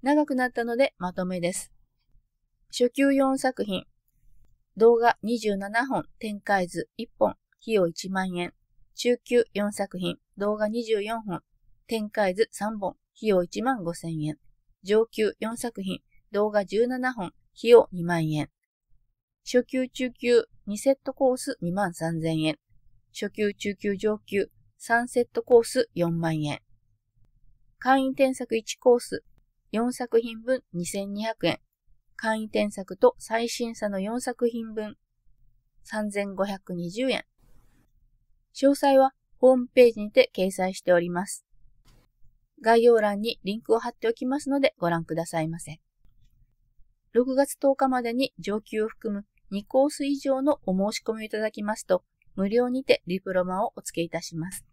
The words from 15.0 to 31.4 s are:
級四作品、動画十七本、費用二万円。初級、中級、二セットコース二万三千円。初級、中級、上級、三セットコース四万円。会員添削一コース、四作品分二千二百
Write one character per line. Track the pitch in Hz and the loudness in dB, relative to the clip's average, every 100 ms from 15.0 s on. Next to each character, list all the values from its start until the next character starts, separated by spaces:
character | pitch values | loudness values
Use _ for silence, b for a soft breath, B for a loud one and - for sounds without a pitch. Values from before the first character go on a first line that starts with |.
| 226 | 2
級 | - 214 - | -2 -4 -2
四 | 220 233 | -8 -6
作 | 240 - | -8 -6
品、 | 190 185 _ _ _ | -8 -8 _ _ _
動 | 202 208 | -2 0
画 | 208 | 0
十 | 196 196 240 | 0 0 0
七 | 254 254 | 0 -4
本、 | 240 180 _ _ | -4 -10 _ _
費 | _ 226 | _ 8
用 | 233 - | 8 8
二 | 180 170 | -2 -2
万 | 170 156 | 0 0
円。 | 151 143 _ _ _ _ _ _ _ _ _ | -2 -4 _ _ _ _ _ _ _ _ _
初 | - 247 240 | 0 0 0
級、 | 262 254 | -4 -6
中 | - 254 | -4 -8
級、 | - 240 240 - - - | -4 2 2 2 -12 -10
二 | 208 | -2
セ | 269 | 0
ッ | 269 | 0
ト | - | -2
コ | 262 269 | 0 2
ー | 254 | 2
ス | - - | -4 -6
二 | 170 | -4
万 | 180 196 | -2 -2
三 | 170 160 165 | -2 -4 -2
千 | 160 160 | -2 0
円。 | 156 - _ _ _ _ _ | 0 -4 _ _ _ _ _
初 | - 208 | -10 -8
級、 | - 208 | -4 -4
中 | 202 208 196 | -4 -8 -6
級、 | 208 196 | -4 -2
上 | 214 214 | -2 -4
級、 | _ 202 - _ _ _ | _ -4 -4 _ _ _
三 | - 233 240 | -2 -2 0
セ | - | -2
ッ | 240 | -2
ト | - | -4
コ | 233 240 | 4 4
ー | 233 | 6
ス | 254 - | -2 -2
四 | - 170 170 | 0 -2 0
万 | 165 156 | -2 -2
円。 | 147 143 _ _ _ _ _ _ _ _ - _ _ _ | -4 -8 _ _ _ _ _ _ _ _ -20 _ _ _
会 | 254 269 | 2 2
員 | 262 262 | 2 2
添 | 269 | 0
削 | 262 247 226 | 0 -4 -6
一 | 220 - | -6 0
コ | - 240 | 4 4
ー | |
ス、 | - - _ _ _ _ _ | 2 -10 _ _ _ _ _
四 | 208 240 | -2 -2
作 | 247 240 233 | -4 0 0
品 | 233 226 | 0 -10
分 | 226 262 _ | -4 -4 _
二 | 170 175 | -8 -6
千 | 196 196 | -6 -8
二 | 202 220 | -6 -6
百 | 220 | -4